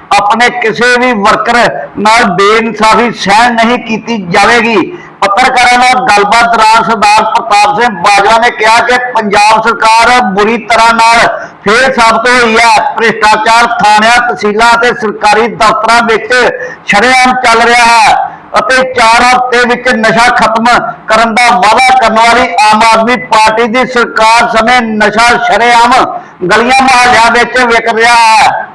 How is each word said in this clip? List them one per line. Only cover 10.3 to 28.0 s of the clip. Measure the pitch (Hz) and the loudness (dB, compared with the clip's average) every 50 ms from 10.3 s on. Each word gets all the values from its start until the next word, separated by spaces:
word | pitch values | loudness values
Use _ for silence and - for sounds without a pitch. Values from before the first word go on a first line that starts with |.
| 190 | -2
ਬੁਰੀ | 202 208 214 233 226 - | -2 -2 -2 -2 -4 -4
ਤਰ੍ਹਾਂ | - - - 226 233 233 | -2 0 0 2 2 2
ਨਾਲ | 233 226 226 233 233 208 170 - - - - - - - | 2 2 2 2 2 0 -2 -4 -6 -10 -14 -18 -8 -4
ਫੇਲ | 196 214 240 262 269 - | -2 0 0 0 0 0
ਸਾਬਤ | 233 233 226 226 226 226 247 | 0 0 0 0 0 0 0
ਹੋਈ | 247 247 240 226 220 | 0 2 0 0 0
ਹੈ। | 233 233 233 220 202 - - - | 2 2 2 2 2 0 -2 -4
ਭ੍ਰਿਸ਼ਟਾਚਾਰ | 214 220 226 - - 214 214 - - - 233 226 233 240 233 - - | -2 -2 -2 -2 0 0 0 0 0 0 0 0 0 0 0 -2 -2
ਥਾਣਿਆਂ, | - - - - 214 226 240 240 240 240 | 0 2 2 2 2 2 0 0 0 -2
ਤਹਿਸੀਲਾਂ | 214 - - 208 202 214 233 233 233 | -4 -4 -4 -4 -2 0 2 2 2
ਅਤੇ | 220 - 247 220 - | 2 0 -2 -2 -2
ਸਰਕਾਰੀ | 214 208 190 - - - 208 214 233 226 | -6 -6 -6 -2 0 0 2 2 0 -2
ਦਫ਼ਤਰਾਂ | 180 160 - 208 - - 220 226 233 233 233 220 | -2 -2 0 0 0 0 0 0 0 0 0 0
ਵਿੱਚ | 220 208 - - 247 254 240 202 - - - - - - - | -2 -4 -2 -2 0 0 0 0 -2 -6 -10 -12 -14 -12 -6
ਸ਼ਰੇਆਮ | - 190 208 226 247 262 254 254 254 254 254 254 | -2 0 0 2 2 2 2 2 0 0 0 0
ਚੱਲ | 233 226 233 233 | 0 0 2 2
ਰਿਹਾ | 240 240 240 240 | 2 2 2 2
ਹੈ | 233 233 233 214 196 - - - - - - - - - - | 2 2 2 2 2 2 0 -2 -6 -10 -16 -14 -6 -4 -4
ਅਤੇ | - - 262 254 262 254 - | -2 0 0 0 -2 -2 -2
ਚਾਰ | 233 233 220 226 240 247 | 0 0 2 2 2 2
ਹਫ਼ਤੇ | 247 254 254 247 254 240 240 247 233 | 2 2 0 0 0 0 0 0 0
ਵਿੱਚ | 240 240 - 254 247 | -2 -2 -2 -2 -2
ਨਸ਼ਾ | 220 214 220 - 226 240 247 240 | 0 0 0 0 2 2 0 0
ਖਤਮ | 240 240 226 220 226 226 247 233 196 - - - - - - | 0 0 -2 -2 -2 0 0 0 0 -2 -6 -10 -12 -6 -2
ਕਰਨ | - - 349 226 214 | 0 0 0 0 0
ਦਾ | 370 359 359 | 0 0 2
ਵਾਅਦਾ | 370 359 - 415 440 403 392 381 381 - | 2 2 2 0 2 2 2 2 2 2
ਕਰਨ | 233 220 214 | 2 0 0
ਵਾਲੀ | 226 233 233 233 247 254 247 - - 214 | 2 2 2 2 0 0 -2 0 0 2
ਆਮ | 214 214 214 226 226 | 2 2 2 2 2
ਆਦਮੀ | 220 220 220 233 254 - - | 2 2 0 0 -2 -4 -4
ਪਾਰਟੀ | - - 220 220 220 220 220 240 233 214 | -2 0 0 0 0 0 0 -2 -2 -2
ਦੀ | 254 254 254 - | -2 -4 -2 -2
ਸਰਕਾਰ | 240 233 - - - 220 220 226 233 233 - - | -2 -2 -2 -2 0 2 2 2 2 0 0 -2
ਸਮੇਂ | 226 226 226 254 254 233 | -2 0 0 0 0 0
ਨਸ਼ਾ | 220 214 214 214 202 - 220 233 240 240 - 240 | -2 -2 -2 -2 0 0 0 0 0 0 0 0
ਸ਼ਰੇਆਮ | 240 196 208 233 240 240 233 233 240 - 240 - - - - - - - - 180 175 | -2 0 0 2 2 2 2 2 2 2 0 0 -2 -6 -10 -14 -18 -12 -8 -4 -2
ਗਲੀਆਂ | 202 220 233 247 262 262 262 | 0 0 0 0 2 2 2
ਮੁਹੱਲਿਆਂ | 262 254 240 247 247 247 220 233 233 240 | 2 2 2 2 2 2 2 2 2 2
ਵਿੱਚ | 240 233 226 - 254 247 | 0 -2 -2 -2 -2 0
ਵਿਕ | 233 233 233 226 226 220 | 0 0 0 -2 -2 -2
ਰਿਹਾ | 220 | 0